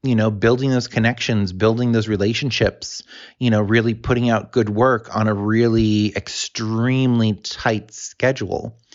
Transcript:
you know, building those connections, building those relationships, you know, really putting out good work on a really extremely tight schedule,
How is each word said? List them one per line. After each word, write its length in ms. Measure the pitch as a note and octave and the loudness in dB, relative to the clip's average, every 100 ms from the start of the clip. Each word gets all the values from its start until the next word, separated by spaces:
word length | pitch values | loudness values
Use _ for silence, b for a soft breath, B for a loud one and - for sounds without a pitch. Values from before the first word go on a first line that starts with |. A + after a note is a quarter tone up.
you 120 | C3+ | 0
know, 160 | A#2 A2 | 2 2
building 400 | G#2 A2+ B2 C3+ | 2 2 2 2
those 180 | B2+ A#2 | 0 -2
connections, 640 | A#2+ A2+ A#2+ - A2 F#2+ | 0 0 0 -2 0 -2
building 400 | F#2 A2 A2+ B2 | 0 0 2 2
those 160 | A2+ G#2+ | 0 0
relationships, 920 | G2+ G2+ A2+ C#3 - G#2+ - - - B B B - | 0 0 0 -2 0 -2 -2 -12 -14 B B B -4
you 120 | B2 | 0
know, 100 | G#2+ | 2
really 320 | G2+ A2+ A2+ | 2 2 2
putting 380 | A2+ - B2 A#2+ | -2 -2 0 2
out 200 | A2 F#2+ | 0 0
good 200 | B2 G#2 | 0 0
work 440 | G#2 B2+ A2+ - | 2 2 0 -2
on 140 | A2 G#2+ | -2 -2
a 60 | |
really 840 | G2+ G#2 A2+ A#2 A2+ A2 G#2+ G#2+ G2+ | 0 0 2 2 2 2 2 0 -4
extremely 1160 | - - - - A2 A2 B2 C3 C3 A#2 A2 | -8 -8 -8 -6 -4 -2 0 0 2 2 2
tight 580 | G2 - - B2 A2 - | -2 -8 -4 -2 -2 -6
schedule, 840 | - - - B2+ C3 F#2+ - A2+ - B | -16 -18 -2 -2 0 -4 -6 -8 -14 B